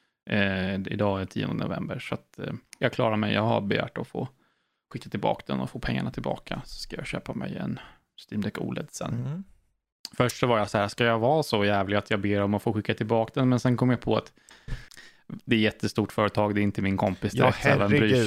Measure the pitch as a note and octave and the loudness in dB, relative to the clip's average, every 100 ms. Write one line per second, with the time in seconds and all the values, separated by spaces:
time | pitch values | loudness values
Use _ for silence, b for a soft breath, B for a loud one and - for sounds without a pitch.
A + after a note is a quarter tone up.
0 | B B - G#2+ G2 F#2+ F#2 F#2+ F#2+ G#2 | B B -4 0 0 0 -2 -2 -4 0
1 | G#2 F#2+ F#2 A2 G2+ - - - - - | 0 0 -4 -4 -4 -4 -4 -4 -6 -8
2 | - - _ - - A#2 - - B2+ - | -8 -10 _ -12 -10 -10 -12 -4 -4 0
3 | A#2 A2 G#2+ G#2 A2 A2+ G2+ A2 - - | 0 2 2 2 2 2 2 0 -2 -6
4 | - - B2+ _ _ _ _ _ _ - | -8 -6 -8 _ _ _ _ _ _ -14
5 | - G#2 - - - C2 - B2 - - | -8 -4 -2 -2 -4 -4 -4 -6 -4 -2
6 | B2+ B2+ - - - - - - - - | -4 -4 -6 -6 -6 -10 -10 -12 -12 -10
7 | - - - - - - - - B B | -8 -8 -6 -8 -6 -6 -6 -8 B B
8 | _ - - A2 G#2 - - - D3+ - | _ -20 -10 -6 -4 -4 -6 -6 -8 -8
9 | - A#2+ B2+ D#3+ G3 _ _ _ _ _ | -6 -6 -6 -8 -12 _ _ _ _ _
10 | - - B2 - B2+ A2+ G2+ A2 G2+ - | -10 -2 -2 0 2 2 2 0 0 2
11 | A#2 A2+ A#2 D#3 C#3+ A2 G2+ G2+ F#2+ G#2 | 2 4 4 2 2 2 4 4 2 0
12 | - G#2+ G2+ G2+ G2+ G#2 - G#2+ - A2 | 0 0 2 2 2 2 0 -2 -2 -2
13 | A2 A2+ A2+ - B2+ B2 B2+ A#2+ B2+ A#2+ | 2 2 2 2 4 4 2 2 2 2
14 | - A2 - _ B B B B B B | 2 0 -2 _ B B B B B B
15 | B B B - - A#2 G#2+ - G#2 - | B B B -10 0 2 2 0 -4 -2
16 | G#2 - G#2 - G#2 G#2 G#2 - G2 G2 | -2 0 0 2 2 2 0 0 0 2
17 | G#2 F#2 G2+ A2+ C3 - C#3 C#3 G2+ C#3+ | 0 0 -2 4 4 4 2 4 4 4
18 | A2 G2+ | 6 4